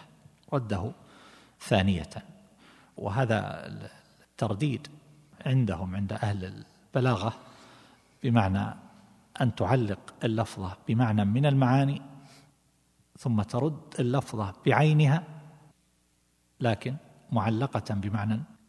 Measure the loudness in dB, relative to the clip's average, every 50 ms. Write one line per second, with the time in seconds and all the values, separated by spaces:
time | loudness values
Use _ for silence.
0 | -16 -20 -20 _ -20 -20 _ _ _ -4 -4 -2 -2 -2 -4 -4 -4 -8 -10 -12
1 | -20 -20 -20 -20 -20 -20 -20 -20 -20 _ _ -10 -2 2 2 4 4 4 2 0
2 | -4 -8 -12 -16 -16 -18 -20 -20 -20 _ _ _ -20 -20 -20 -20 -20 _ -12 -8
3 | -6 -4 -2 0 0 2 0 0 -2 -4 -8 -12 -12 -12 -14 -14 -14 -16 -20 -20
4 | _ _ _ _ _ _ _ -4 -4 -2 -2 -2 -2 -2 -4 -4 -8 -12 -20 -20
5 | -20 -20 -20 _ _ _ _ -8 -2 0 2 2 2 2 0 -4 -6 -6 -4 -4
6 | -4 -4 -4 -4 -2 -2 -2 -4 -6 -10 -12 -14 -18 -20 _ _ _ _ -2 0
7 | 2 2 2 0 -2 -4 -6 -8 -16 -20 -20 -20 -20 -20 -20 -20 -20 -20 -20 _
8 | _ _ _ _ 0 2 4 4 4 4 2 0 -2 -4 -8 -12 -18 -20 -20 -20
9 | -20 -20 _ _ _ _ -4 -2 0 0 0 0 2 2 2 2 2 0 -4 -6
10 | -10 -18 -10 -4 -2 -2 0 0 -2 -4 -4 -8 -8 -10 -10 -8 -4 0 2 2
11 | 2 2 4 2 2 2 2 2 2 4 4 4 4 4 4 4 2 2 -2 -6
12 | -10 -14 -20 -20 -20 -20 -20 -20 -20 _ _ _ _ _ _ _ _ _ _ _
13 | _ _ _ -8 -4 0 0 0 0 0 -2 -2 -2 -2 -4 -6 -12 -10 -4 -2
14 | -2 0 0 0 -2 -2 -4 -6 -6 -6 -6 -2 2 2 4 6 6 6 6 6
15 | 6 6 4 2 0 -6 -16 -20 -20 -20 -20 -20 -20 -20 _ _ _ _ _ _
16 | _ _ _ _ _ _ _ _ _ _ _ -2 0 0 0 0 -4 -8 -10 -10
17 | -12 -18 -20 -18 _ -4 -2 0 0 0 0 0 -2 -2 -4 -4 -4 -4 -4 -4
18 | -4 -2 -2 -2 0 0 -2 -2 -4 -10 -16 _ _